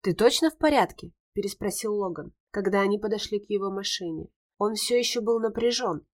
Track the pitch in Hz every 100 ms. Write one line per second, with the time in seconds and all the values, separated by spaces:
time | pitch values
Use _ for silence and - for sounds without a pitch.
0 | - 170 226 - 320 - 311 285 180 -
1 | 175 _ _ - 202 - 202 196 220 208
2 | 196 170 165 _ _ - 196 196 196 202
3 | 214 208 - 208 208 208 196 190 196 -
4 | 175 160 165 _ _ _ 208 214 - 240
5 | 240 247 214 233 226 214 233 233 226 156
6 | -